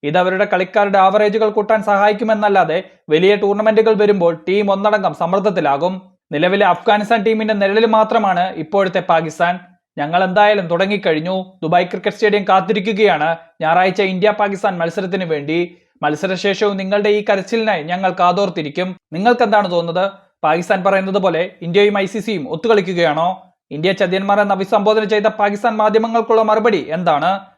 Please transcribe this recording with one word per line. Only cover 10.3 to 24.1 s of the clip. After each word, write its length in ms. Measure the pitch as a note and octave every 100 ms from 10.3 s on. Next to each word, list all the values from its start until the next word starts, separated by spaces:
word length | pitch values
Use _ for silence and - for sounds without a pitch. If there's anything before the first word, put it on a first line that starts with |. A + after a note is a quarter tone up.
| F#3 G#3 G#3 F3
തുടങ്ങിക്കഴിഞ്ഞു. 760 | E3+ F#3+ G#3 G3 D#3+ E3 F#3+ F#3 _
ദുബായ് 220 | F#3+ F3 F3+
ക്രിക്കറ്റ് 300 | F#3+ G3+ G3+
സ്റ്റേഡിയം 280 | G#3+ G#3
കാത്തിരിക്കുകയാണ് 920 | F#3+ F#3+ F3 G#3+ G3 G3+ G#3 D#3+ D3+ E3 - _
ഞായറാഴ്ച 400 | D#3 E3+ F#3 F#3
ഇന്ത്യ 300 | G3 F#3 G#3
പാകിസ്ഥാൻ 460 | G#3 G#3 G3 G#3+ F3+
മത്സരത്തിന് 480 | E3+ E3 F#3+ F#3+ F3
വേണ്ടി. 520 | D#3 C#3+ E3 E3+ - _ _
മത്സരശേഷവും 720 | D3 D3+ F#3+ F#3 G3+ F#3+ G#3 G3
നിങ്ങളുടെ 320 | F#3+ G#3 G#3
ഈ 160 | G#3 G#3
കരച്ചിലിനായി 540 | G3+ F#3+ A#3 A3 F#3+
ഞങ്ങൾ 280 | D3+ F3+ F#3+
കാതോർത്തിരിക്കും. 840 | F3+ F3 F3+ G3+ F3 D3+ C#3 F3+ F#3 _
നിങ്ങൾക്ക് 300 | D#3+ G#3+ A#3
എന്താണ് 280 | A#3 G#3 F#3+
തോന്നുന്നത്? 400 | F3 E3+ E3+ G3 - _ _
പാകിസ്ഥാൻ 400 | D#3 E3 F3 G3
പറയുന്നത് 360 | F#3 G3 F#3+ F#3+
പോലെ 300 | F#3+ D#3+ F3+ -
ഇന്ത്യയും 360 | E3+ E3+ G#3 G#3
ഐ 80 | G3
സി 140 | A3
സിയും 300 | G#3+ G3+ C3
ഒത്തുകളിക്കുകയാണോ? 960 | D#3 A3+ G#3+ F3+ F3 E3+ D3 E3+ F#3 - _ _
ഇന്ത്യ 200 | C#3+ E3+
ചതിയന്മാർ 500 | F#3+ F#3